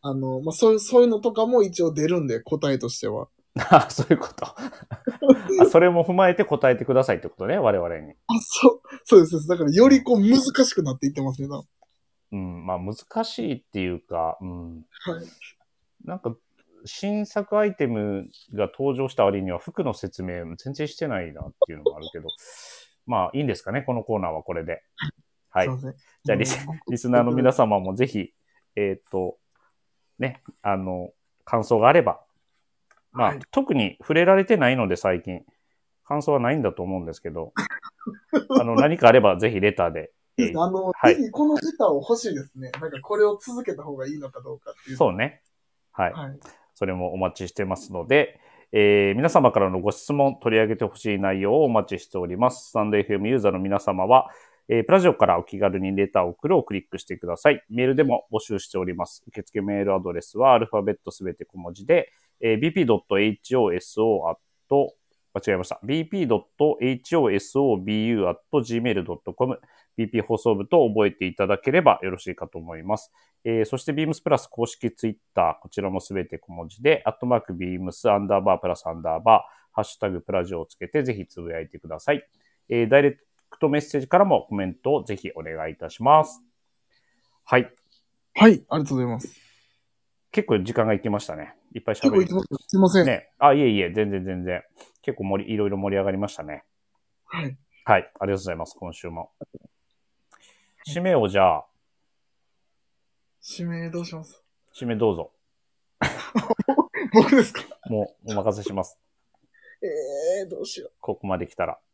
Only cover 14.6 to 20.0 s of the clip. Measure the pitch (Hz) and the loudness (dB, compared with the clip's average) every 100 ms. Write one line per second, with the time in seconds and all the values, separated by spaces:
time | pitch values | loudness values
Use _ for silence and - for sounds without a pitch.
14.6 | 85 82 - - 180 165 170 - - _ | -14 -18 -20 -14 -12 -12 -14 -20 -20 _
15.6 | _ _ _ _ - 185 117 117 _ _ | _ _ _ _ -16 -10 -10 -12 _ _
16.6 | _ _ - - 196 208 208 208 196 208 | _ _ -20 -10 -6 -6 -6 -8 -2 -2
17.6 | 214 196 135 110 104 98 - - _ 104 | -2 -2 -2 -2 -4 -6 -10 -20 _ -4
18.6 | 98 - 139 127 135 - 101 98 95 87 | -4 -2 -4 -2 -4 2 2 2 -4 -6
19.6 | - - 143 104 | -8 -6 -6 -6